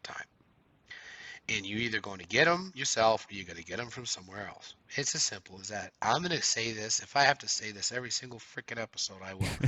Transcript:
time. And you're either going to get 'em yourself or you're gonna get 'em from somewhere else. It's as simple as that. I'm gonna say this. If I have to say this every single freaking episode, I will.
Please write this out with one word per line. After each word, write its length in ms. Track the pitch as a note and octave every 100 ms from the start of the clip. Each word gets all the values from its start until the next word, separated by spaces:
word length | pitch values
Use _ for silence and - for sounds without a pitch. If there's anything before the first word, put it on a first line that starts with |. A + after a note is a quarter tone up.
time. 240 | - - - _ _ _ _ _ - - - - - - -
And 180 | G#2+ G2
you're 140 | G#2+
either 220 | A#2 G#2+
going 180 | G#2 F#2+
to 60 | F#2
get 220 | A2 E3
'em 240 | F3 F#3+ C3
yourself 520 | C#3 A#2 A2+ A2 -
or 60 | G2+
you're 100 | F2
gonna 160 | E2+
get 180 | E2 F#2+
'em 100 | A#2+
from 180 | B2+ A#2
somewhere 400 | - F#2 G2 F#2
else. 260 | - - - - -
It's 180 | C#3
as 100 | D#3
simple 360 | - G2+ - F#2+
as 60 | G2
that. 260 | G#2 F#2 -
I'm 220 | G#2+ C3+
gonna 180 | F3+ D#3+
say 300 | - A#2 A2+
this. 280 | A2 A2 -
If 160 | G2+ C#3
I 80 |
have 140 | C#3 C#3+
to 80 | G#2+
say 240 | - G#2+
this 200 | G2+ -
every 200 | B2 B2
single 280 | - B2+ A#2
freaking 420 | - - - A#2
episode, 400 | A2 - - F#2+
I 120 | F#2+ F#2+
will. 120 | G2+ -